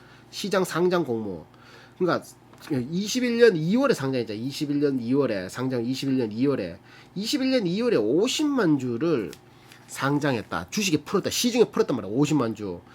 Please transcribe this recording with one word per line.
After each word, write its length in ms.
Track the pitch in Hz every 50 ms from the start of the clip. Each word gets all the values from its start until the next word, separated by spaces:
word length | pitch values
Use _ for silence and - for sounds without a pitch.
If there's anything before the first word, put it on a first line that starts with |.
| - - - - - -
시장 340 | - - - 190 202 190 180
상장 400 | - - 160 180 180 185 175 156
공모. 400 | 131 117 113 107 101 87 78 78 - - - - - - - - - - -
그러니까 280 | 180 170 135 110 - - - - - - - - - -
이십일 640 | 147 127 117 143 170 185 208 196 - 247 254 240 233 233
년 160 | 240 220 185
이월에 380 | 156 156 175 214 254 285 262
상장했잖아. 480 | 180 - 131 135 131 123 113 107 104 107
이십일 400 | 120 139 143 - 156 143 147 143
년 180 | 147 143 135 127
이월에 520 | 113 117 135 143 135 113 104 95 90 95
상장, 340 | - - 127 131 131 120 113
이십일 320 | 123 131 - 139 135 131
년 160 | 131 120 107
이월에, 460 | 104 113 131 143 135 110 95 85 87 - - - - - - - -
이십일 340 | 185 214 233 294 254 262 262
년 160 | 262 254 196
이월에 320 | 165 180 214 247 240 190 131
오십만 800 | 104 107 143 175 220 262 - - 302 294 277 254 202 160 151 131
주를 520 | 127 123 117 113 151 175 156 117 95 76 - - - - - - - - - - -
상장했다. 840 | - - - 131 135 143 143 151 143 127 107 95 - 95 82 87 -
주식에 300 | - 214 202 185 151 147
풀었다. 280 | - - - 185 - 110
시중에 340 | - - - 247 214 247 202
풀었단 320 | - - - - - 143
말이야. 160 | 113 98 95
오십만 420 | 107 135 151 139 156 139 120 110 104
주. 280 | 107 104 95 87 87 - -